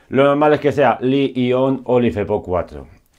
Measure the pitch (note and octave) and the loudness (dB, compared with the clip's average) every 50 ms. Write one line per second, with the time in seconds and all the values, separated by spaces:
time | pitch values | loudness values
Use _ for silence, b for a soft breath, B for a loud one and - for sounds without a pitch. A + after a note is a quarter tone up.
0 | b b - B2+ C#3 C#3+ C#3+ C#3+ D3+ D3+ D3 C#3+ C#3+ D3 A#2 D3 C#3 A#2+ A2 - | b b 0 2 2 2 2 2 2 2 2 2 2 0 0 2 2 2 2 0
1 | - C3 C3 C#3 C#3 C3+ - C3 B2 B2 B2 B2+ C3 C3+ C3 A#2+ - - B2 B2 | -2 -2 0 0 0 -2 -2 -2 -2 0 0 0 0 0 -2 -4 -4 -2 0 0
2 | A#2+ A2+ - G#2 G2+ F2+ G#2 G2+ - - F2+ F2 D#2+ - D2+ C#2+ C2 - - - | 0 0 -2 -2 -4 -2 -4 -4 -4 -4 -4 -4 -4 -6 -10 -18 -20 -20 -20 -20
3 | _ _ _ | _ _ _